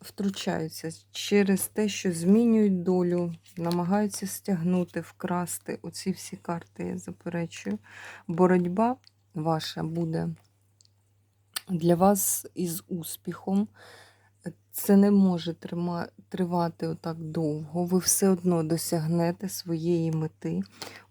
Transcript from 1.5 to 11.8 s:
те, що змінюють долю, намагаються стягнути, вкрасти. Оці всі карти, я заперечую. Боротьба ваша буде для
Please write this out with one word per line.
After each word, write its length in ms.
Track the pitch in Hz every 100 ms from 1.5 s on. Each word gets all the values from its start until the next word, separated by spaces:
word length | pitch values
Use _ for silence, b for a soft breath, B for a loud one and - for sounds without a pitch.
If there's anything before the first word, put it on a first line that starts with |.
| 190 -
те, 200 | - 214
що 240 | 202 190
змінюють 720 | 165 170 214 233 220 208 185
долю, 520 | 175 185 175 175 175 165 - -
намагаються 720 | 170 175 175 208 208 - 196
стягнути, 760 | - - 180 175 180 175 170
вкрасти. 760 | 165 - 190 175 175 - - -
Оці 280 | 170 - 190
всі 260 | 180 - 190
карти, 480 | - 170 - -
я 140 | 180 180
заперечую. 800 | 185 185 175 170 165 - 196 214 B B B B -
Боротьба 680 | 170 180 185 175 185 233 254 _ _ _
ваша 480 | 160 156 160 - 165
буде 460 | 165 165 165 165 170 160 _ _ _ _ _ _ _ _ _ _ _ - -
для 260 | 175